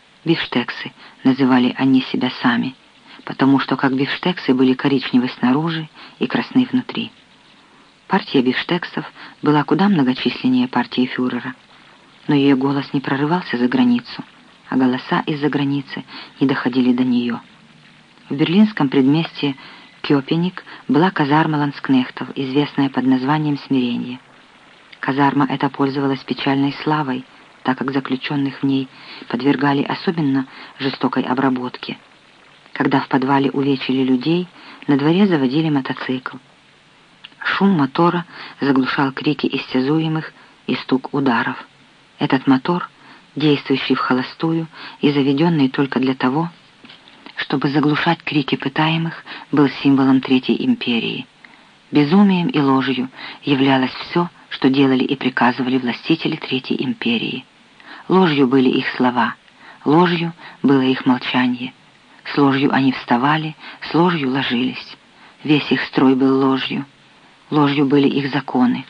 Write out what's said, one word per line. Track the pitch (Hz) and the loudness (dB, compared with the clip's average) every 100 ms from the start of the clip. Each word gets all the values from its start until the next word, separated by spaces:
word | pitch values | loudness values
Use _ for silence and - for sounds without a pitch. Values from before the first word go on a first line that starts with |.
| _ _ | _ _
"Бифштексы", | 160 165 - 127 117 - - - - - | -2 -2 -2 -4 -4 -8 -12 -16 -20 -2
называли | 131 131 131 127 123 - | 0 4 4 4 2 2
они | 135 131 | 2 2
себя | 131 - 127 - | 2 -2 -4 -2
сами, | 127 120 120 - _ _ - - | -2 0 -4 -8 _ _ -20 -18
потому | - - 135 135 | -12 0 4 4
что | - 135 | 2 -2
как | 139 | 0
бифштексы | 131 143 - 180 180 - | 0 -2 -2 -4 -2 0
были | 127 131 | 4 4
коричневы | 127 143 135 - 127 123 - | 2 0 0 0 0 -2 0
снаружи | 123 135 165 160 156 - - - | 0 0 0 -4 -8 -14 -20 -6
и | - | -4
красны | 120 - 131 123 | -2 0 0 2
внутри. | 127 - - 117 - _ _ _ _ _ _ _ _ - | -2 -4 -8 -8 -12 _ _ _ _ _ _ _ _ -4
Партия | 190 - 139 | -4 0 0
бифштексов | 123 123 - 170 - - - - - - | 2 0 -2 -4 -4 -8 -10 -12 -20 -4
была | 151 147 | 2 2
куда | 139 151 196 | 2 2 4
многочисленнее | 180 127 131 123 - 123 127 123 | 4 2 0 -2 -2 0 2 0
партии | 127 117 - 127 | -2 -2 -2 -2
фюрера, | - 127 123 127 - _ - - - _ - - | -2 -4 -4 -8 -14 _ -20 -20 -20 _ -10 0
но | |
её | 143 139 131 | 2 4 4
голос | 139 139 135 | 2 -2 -4
не | 143 | -4
прорывался | - 139 147 180 - 120 | -2 -2 0 -2 -2 -2
за | 123 | 0
границу, | 131 123 120 - - - - - _ - | 2 4 2 -2 -14 -16 -20 -20 _ -6
а | 131 | 0
голоса | 131 127 - 175 - | 0 0 -2 -2 -2
из-за | 151 143 | -2 -2
границы | 139 139 143 135 - - - - - | 0 0 -2 -6 -12 -14 -18 -16 -2
не | 135 | 0
доходили | 127 123 127 123 | 0 -2 2 2
до | 123 | 2
неё. | 127 120 120 117 - - - - - - _ _ - | 2 0 -2 -6 -10 -20 -20 -20 -20 -20 _ _ -8
В | |
берлинском | 139 156 190 214 - 139 | -2 2 4 4 2 0
предместье | 139 131 156 160 - 147 135 - - - - | 4 4 2 0 -4 -4 -6 -12 -20 -20 -8
Кёпеник | - 143 135 165 180 - - - - | 0 0 2 0 -2 -4 -14 -10 -2
была | 139 185 | 2 2
казарма | 190 139 151 160 151 | 2 2 2 2 0
ланскнехтов, | 147 - - 131 127 - 127 | -2 -4 0 2 0 -6 -10
известная | - 135 135 143 - 139 | -8 -4 -2 -2 0 -2
под | 135 | 0
названием | 127 131 131 156 151 143 | 0 2 2 0 0 -4
"Смирение". | - 135 123 120 120 127 _ - _ _ _ - _ - | -2 -2 0 -4 -8 -12 _ -20 _ _ _ -20 _ -10
Казарма | - 135 139 135 135 | -4 0 2 2 0
эта | 139 139 | -2 -4
пользовалась | - 139 139 139 135 | -2 -2 -2 -2 -2
печальной | - 131 139 139 139 139 | -6 -6 -2 0 0 -2
славой, | - 151 135 127 131 - - - | -2 -2 -2 -6 -10 -20 -20 -8
так | 127 131 | -4 -4
как | 127 | -2
заключённых | 139 135 131 - 147 139 131 | -4 -4 -6 -4 -4 -4 -2
в | 139 | -2
ней | 135 131 - - - - | -2 -4 -12 -20 -18 -8
подвергали | 117 135 131 143 139 | -2 0 2 2 0
особенно | - - - 170 143 135 131 - - - | -2 -4 -4 -2 0 0 -2 -10 -20 -8
жестокой | 135 - 131 127 | -6 -4 -2 -2
обработке. | - 123 135 127 123 - - - - _ _ _ _ - - | -2 0 0 -2 -6 -10 -12 -14 -16 _ _ _ _ -20 -12
Когда | - 139 139 | -4 0 0
в | - | 0
подвале | 135 131 139 139 | -2 0 0 0
увечили | 143 139 131 - 131 | 0 -2 -2 -2 0
людей, | 131 127 123 175 180 - - - - | 2 0 0 -2 -4 -12 -20 -8 0
на | 139 | 2
дворе | 147 175 202 | 2 2 2
заводили | 160 131 147 160 | 2 2 0 0
мотоцикл. | 143 131 131 - 127 - 127 _ _ _ _ _ _ _ _ - - | 0 -2 -6 -6 -6 -8 -14 _ _ _ _ _ _ _ _ -20 -10
Шум | - - 196 | -6 0 2
мотора | 175 135 - 170 175 - - - - | 2 2 2 2 0 -6 -14 -18 -4
заглушал | 139 135 127 - 135 | 0 0 0 -2 -2
крики | 131 143 147 - | -2 -4 -2 -2
истязуемых | 135 - 131 131 156 160 156 - - - _ - | -4 -4 -2 0 0 0 -4 -6 -14 -20 _ -8
и | 123 | -6
стук | - 131 - | -2 -4 -2
ударов. | 143 135 117 127 - - _ _ _ _ - | -2 0 0 -2 -8 -14 _ _ _ _ -6
Этот | 185 - - | -2 0 2
мотор, | 262 - 175 - _ - - _ | 2 2 -4 -4 _ -20 -20 _
действующий | 143 151 143 - 131 - | 0 2 2 0 -2 0
в | 127 | 0
холостую | - 127 127 - 165 165 160 - - - | 0 0 -2 -4 -2 -2 -4 -12 -20 -2
и | 143 | 0
заведённый | 143 135 139 175 160 131 | 2 2 2 2 4 2
только | 139 139 127 | 0 -2 0
для | 131 | -2
того, | 131 127 143 170 - _ _ - - - - - - | 0 -2 -2 -4 -8 _ _ -20 -20 -20 -20 -16 -12
чтобы | - 143 143 | -6 -2 0
заглушать | 147 147 147 170 165 | 2 2 2 0 -2
крики | - 147 135 131 | -2 -2 -2 -4
пытаемых, | 135 156 156 165 165 - - - - | -4 -2 0 0 -4 -6 -14 -18 -2
был | 139 139 - | 2 2 2
символом | 143 135 135 131 | 2 4 4 2
Третьей | - 131 - 117 127 | 2 0 2 0 0
империи. | 117 - 117 113 - - _ - - - _ _ | 0 -2 -2 -4 -6 -12 _ -20 -20 -20 _ _
Безумием | 151 147 190 202 185 170 | 2 4 6 6 4 0
и | 151 | 0
ложью | 139 135 131 127 127 - - - | 2 2 0 -2 -6 -10 -18 -8
являлось | - 135 135 135 127 | -2 2 4 2 0
всё, | - - 170 175 - - | -4 -4 -2 -2 -6 -14
что | - 139 | -2 2
делали | 135 135 131 | 4 4 2
и | - 139 | 0 -2
приказывали | 123 - 120 123 127 131 | -2 0 0 0 -2 -2
властители | 123 113 - 165 - 156 | -2 -4 -2 -2 -2 -6
Третьей | - 131 - - | -6 -6 -4 -4
империи. | 135 113 117 117 104 131 - _ _ _ - - - | -4 -4 -2 -2 -4 -8 -14 _ _ _ -20 -12 0
Ложью | 185 185 143 131 | 2 4 4 4
были | 135 127 | 4 2
их | 131 - - | 0 -2 -2
слова, | 127 123 110 - _ _ - - | -2 0 -2 -6 _ _ -20 -6
ложью | - 160 175 175 170 - - - | 0 4 4 0 -4 -8 -18 -2
было | 131 139 | 2 4
их | 131 131 135 | 2 0 0
молчание. | 123 - 127 127 123 127 - _ _ _ - | 0 -2 -2 0 -2 -8 -14 _ _ _ -20
С | - - | -6 0
ложью | 139 135 139 | 2 2 2
они | 135 135 | 2 0
вставали, | 127 - 123 139 156 160 - - - - | 0 0 0 2 0 -4 -10 -18 -16 -2
с | |
ложью | 151 180 170 131 | 2 2 2 -2
ложились. | 135 127 123 127 120 - - _ _ - - | -2 -2 -2 -2 -6 -14 -20 _ _ -20 -6
Весь | - 151 - | 0 0 2
их | 135 | -2
строй | - - 131 131 | -2 2 4 4
был | 135 135 | 4 4
ложью. | 135 135 - - 139 _ _ _ _ _ - | 2 0 -2 -6 -8 _ _ _ _ _ -4
Ложью | 151 143 139 139 | 0 2 2 2
были | 143 139 | 4 4
их | 135 135 | 2 -2
законы, | 139 - 127 123 127 | -4 -2 2 2 0